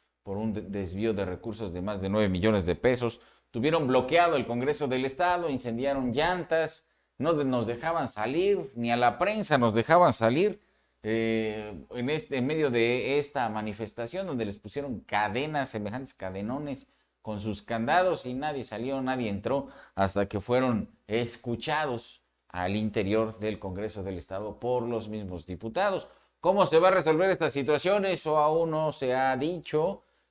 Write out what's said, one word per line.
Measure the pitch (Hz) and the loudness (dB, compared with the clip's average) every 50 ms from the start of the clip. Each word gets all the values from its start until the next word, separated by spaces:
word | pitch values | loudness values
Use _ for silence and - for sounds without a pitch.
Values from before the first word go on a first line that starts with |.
| _ _ _ _ _ | _ _ _ _ _
por | 104 98 | -8 -6
un | 101 110 110 104 | -4 -2 -2 -2
de-, | 104 - | -4 -6
desvío | 95 98 101 98 85 85 98 107 113 107 | -6 -4 -4 -4 -4 -4 -2 -2 0 0
de | 95 98 | 0 -2
recursos | 90 90 87 - 117 104 104 113 95 82 | -4 -4 -6 -8 -10 -8 -6 -8 -6 -6
de | 90 | -6
más | 90 104 107 98 92 | -6 -6 -4 -4 -2
de | 95 | 0
nueve | 98 107 107 98 | 2 2 2 2
millones | 92 90 90 110 107 101 85 | 2 2 4 4 4 4 2
de | 87 87 | 0 0
pesos. | - - 123 127 120 123 117 110 - - - _ _ _ _ | 2 2 2 2 2 0 -4 -4 -8 -14 -20 _ _ _ _
Tuvieron | - 123 117 151 160 165 151 | -4 0 0 2 2 2 2
bloqueado | 123 127 127 127 127 151 170 175 170 160 | 4 2 2 4 4 4 6 6 6 4
el | 139 123 | 2 0
Congreso | - 123 120 127 143 147 147 151 | -2 -2 -2 0 0 0 0 -2
del | 131 127 127 131 | -2 0 0 0
Estado, | 131 127 - 175 175 180 175 170 160 | -2 -2 0 0 0 2 0 0 -2
incendiaron | 135 123 - 123 113 117 131 139 139 135 131 123 113 | -4 -4 -4 -4 -4 -2 -2 -2 0 0 -2 0 0
llantas, | 135 151 175 185 180 165 - 165 160 160 151 - - - _ _ _ _ _ _ | 0 0 0 0 -2 -2 0 0 0 0 -2 -4 -10 -18 _ _ _ _ _ _
no | - 127 160 165 | -2 0 0 2
de-, | 147 143 | 2 2
nos | 131 127 123 113 | 0 0 0 0
dejaban | 110 120 120 139 160 170 165 143 123 | -2 -4 -4 -4 -2 -2 -2 -2 -4
salir, | - 104 107 117 139 165 185 202 202 185 - - - | -4 -4 -4 -2 0 0 2 2 2 0 -2 -6 -8
ni | 117 120 120 | -4 -2 0
a | 120 120 | 2 4
la | 123 120 - - | 4 2 2 2
prensa | 175 196 214 220 208 - 156 | 0 0 0 -2 0 2 4
nos | 135 120 113 104 | 4 4 4 4
dejaban | 117 113 - 160 175 180 160 - | 2 4 6 6 8 8 6 6
salir, | - 113 113 123 151 190 208 - - _ _ _ _ _ _ _ _ - 107 | 4 2 2 4 4 2 0 0 -4 _ _ _ _ _ _ _ _ -4 -2
eh, | 113 113 113 113 113 110 110 110 107 107 107 107 101 80 67 - - | 0 0 0 0 0 0 0 -2 -4 -6 -8 -10 -12 -14 -14 -12 -8
en | 123 120 131 | -6 -4 -2
este, | 151 156 - - 139 | -2 -4 -4 -4 -2
en | 131 120 | -2 0
medio | 135 156 160 151 139 | 0 2 2 2 2
de | 120 120 113 117 123 127 104 123 139 147 | 4 4 4 4 2 0 0 0 0 0
esta | 139 - - 139 123 113 | -2 -2 -2 -4 -2 -2
manifestación | 113 110 107 107 101 104 117 101 - - 120 117 - 185 196 | -2 -4 -6 -6 -6 -6 -8 -8 -8 -8 -8 -6 -6 -6 -6
donde | 180 147 120 113 | -4 -4 -4 -4
les | 104 101 101 | -4 -6 -10
pusieron | - 104 - 143 143 143 120 95 | -14 -10 -8 -8 -6 -6 -8 -10
cadenas, | - - - 104 107 104 98 123 143 156 156 147 135 - | -8 -4 -2 0 0 0 0 -2 -4 -2 -2 -4 -4 -4
semejantes | - 110 104 104 107 127 135 123 - | -6 -6 -6 -6 -6 -8 -10 -12 -12
cadenones | - 98 95 92 95 101 110 127 143 151 147 135 - - _ _ _ _ _ _ _ _ | -10 -10 -8 -6 -6 -6 -6 -6 -6 -6 -8 -8 -10 -12 _ _ _ _ _ _ _ _
con | 110 107 101 | -8 -8 -6
sus | 104 113 104 98 - | -4 -6 -6 -6 -6
candados | - 117 113 113 127 160 180 - 277 165 - - | -4 -4 -2 0 2 4 4 4 4 0 0 -4
y | 127 127 | -6 -6
nadie | 131 147 151 147 139 110 | -4 -4 -4 -6 -6 -8
salió, | - 110 107 117 131 135 135 | -8 -8 -6 -4 -4 -4 -4
nadie | 127 127 131 127 123 107 | -2 -2 -2 -2 -2 -2
entró, | 101 98 101 113 131 139 139 - - - - - _ | -4 -4 -2 -2 -2 -2 -2 -6 -12 -20 -20 -12 _
hasta | - 98 95 - 101 101 95 | 0 0 0 2 0 -2 -2
que | - 104 | -4 -6
fueron | 92 - 123 127 131 127 117 104 90 - _ _ _ | -2 0 2 2 4 2 2 0 -2 -6 _ _ _
escuchados | - 104 117 120 113 - - - 123 117 113 - 156 151 151 156 143 120 113 - - - _ _ _ _ _ _ - | -4 -2 -2 -2 -2 -6 -10 -6 -6 -6 -4 -4 -2 -2 -2 -2 -2 -4 -6 -8 -12 -20 _ _ _ _ _ _ -12
al | - 90 90 92 98 | -6 -4 -2 -2 0
interior | 107 110 107 104 113 101 95 104 110 113 110 107 98 | 0 -2 -2 -2 -2 0 2 2 2 2 0 -4 -4
del | 104 110 104 92 | -4 -4 -4 -6
Congreso | - 95 90 95 104 110 - 107 92 | -8 -8 -6 -6 -6 -6 -6 -8 -6
del | 98 95 85 | -6 -6 -8
Estado | 82 - 95 98 107 104 101 - | -8 -8 -8 -8 -8 -8 -8 -6
por | - 120 127 123 117 | -4 -2 -2 -2 -2
los | 120 120 113 107 104 | -2 -4 -4 -4 -6
mismos | 107 107 104 92 90 85 78 | -8 -8 -8 -8 -8 -10 -8
diputados. | - 92 - - 113 113 170 196 208 190 175 - - - _ _ _ _ _ | -10 -10 -8 -8 -6 -2 0 0 0 0 -2 -6 -10 -16 _ _ _ _ _
¿Cómo | - 170 190 208 185 | 2 2 4 4 4
se | - 156 160 | 6 6 6
va | 170 185 | 8 8
a | |
resolver | 190 185 170 156 160 160 185 190 | 6 6 4 4 4 4 4 2
esta | 185 - 170 147 | 2 2 0 0
situación? | - 143 139 131 151 139 - 180 202 208 190 | 0 0 2 2 2 2 4 2 2 2 2
Eso | 190 180 143 - 160 151 | 0 -2 -2 -2 0 2
aún | 156 147 151 156 165 170 160 156 | 4 4 4 4 2 2 0 0
no | 156 156 156 139 | 0 0 -2 -2
se | - 139 127 127 | -2 0 0 2
ha | 127 131 135 131 123 | 2 2 2 2 0
dicho. | 139 160 180 170 - - - 151 156 180 202 - _ _ _ _ _ _ | 0 -2 -2 -4 -6 -2 0 0 0 0 -2 -6 _ _ _ _ _ _